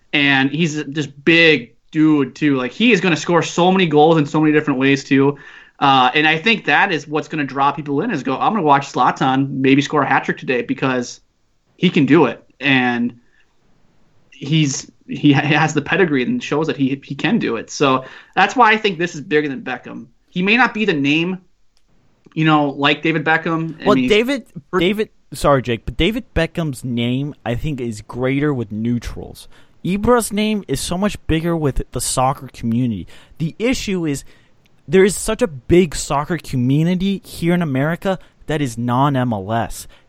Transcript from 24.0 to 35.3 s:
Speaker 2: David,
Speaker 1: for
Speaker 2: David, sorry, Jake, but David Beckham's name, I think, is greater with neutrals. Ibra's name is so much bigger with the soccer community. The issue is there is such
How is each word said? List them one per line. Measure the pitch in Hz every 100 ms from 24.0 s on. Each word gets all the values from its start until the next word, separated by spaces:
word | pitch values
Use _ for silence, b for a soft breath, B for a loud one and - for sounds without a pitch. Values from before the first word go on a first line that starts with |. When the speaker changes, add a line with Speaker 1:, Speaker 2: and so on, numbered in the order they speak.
| 254
Speaker 2:
David, | 208 240 277 - 165 -
Speaker 1:
for | 180
Speaker 2:
David, | 180 214 220 _ _
sorry, | 139 165 139
Jake, | 120 117
but | - -
David | 165 226 -
Beckham's | - 165 - 160 127
name, | 131 120 120 127 143 135
I | 110
think, | 120 156 135
is | 120 107
greater | 110 120 131 139 147
with | 135 107
neutrals. | 107 113 120 - - 85 - - b b _
Ibra's | - 196 214 247 208
name | 202 214 214 180
is | 135
so | - 175
much | 202 - -
bigger | 160 170 165
with | 151 - -
the | 127
soccer | - - 131 143 131
community. | - 120 113 127 101 82 b b -
The | 160 -
issue | 226 254 - 185 165
is | 139 - b b b _ _ -
there | 180
is | 196 -
such | -